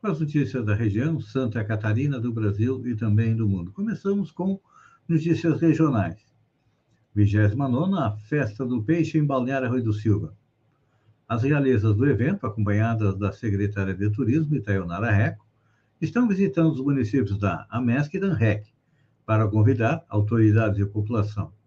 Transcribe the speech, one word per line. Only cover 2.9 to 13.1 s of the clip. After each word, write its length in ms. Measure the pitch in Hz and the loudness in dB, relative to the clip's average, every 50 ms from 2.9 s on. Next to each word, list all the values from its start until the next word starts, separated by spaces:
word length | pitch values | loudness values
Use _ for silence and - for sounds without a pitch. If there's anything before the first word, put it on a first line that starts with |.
| 120 | -6
também 400 | 107 120 110 104 104 113 113 113 | -4 0 2 2 2 2 2 0
do 120 | 113 113 104 | 0 0 0
mundo. 240 | 98 92 85 87 | 0 -2 -4 -8
Começamos 580 | - - 202 226 196 - - 196 202 202 190 151 | -8 -6 -6 -4 -4 -4 -2 -2 -2 -2 -2 -6
com 300 | - - 175 190 196 196 _ _ _ - - - _ _ _ _ | -6 -6 -4 -4 -4 -4 _ _ _ -20 -20 -20 _ _ _ _
notícias 540 | 165 156 151 170 165 151 - 170 151 - | 0 0 2 2 0 0 2 0 0 2
regionais. 560 | 165 165 151 156 160 151 131 110 95 82 85 - _ _ _ _ _ _ _ _ _ _ _ _ _ _ _ _ _ _ _ | 4 2 4 4 4 2 4 2 0 0 -4 -10 _ _ _ _ _ _ _ _ _ _ _ _ _ _ _ _ _ _ _
Vigésima 540 | 104 104 101 101 104 107 101 104 131 143 131 | 2 2 4 4 4 4 2 2 0 -2 0
nona 420 | 120 127 170 190 196 180 139 104 104 - | 0 0 0 0 0 0 -2 -2 -4 -6
Festa 480 | - - 151 147 135 107 - - 135 | -8 -4 -2 -2 -2 -2 -4 -6 -6
do 180 | 120 127 117 104 | -4 -4 -4 0
Peixe 340 | 107 160 170 160 147 - 160 | 0 0 0 0 0 0 0
em 80 | 147 | 0
Balneário 440 | 143 139 131 123 123 135 135 127 120 | 2 0 0 0 0 -2 -2 -2 0
Rui 120 | 123 127 | -2 -2
do 120 | 117 110 104 | 0 -2 -2
Silva. 420 | 104 - 110 101 82 80 80 - _ _ _ _ _ _ _ _ _ _ _ _ _ _ _ _ _ _ _ | -2 0 0 0 0 0 -8 -12 _ _ _ _ _ _ _ _ _ _ _ _ _ _ _ _ _ _ _
As 160 | 117 117 113 | -4 -2 0
realezas 520 | 139 151 147 139 131 127 113 101 113 104 | 0 2 2 2 2 2 2 2 2 2
do 100 | 101 127 | 2 2
evento, 400 | 143 135 104 - 156 196 196 - | 2 2 2 2 0 -2 -2 -4
acompanhadas 720 | - 101 113 107 101 101 104 110 117 117 110 107 101 | -8 -4 -4 -2 0 2 2 2 0 0 0 0 -2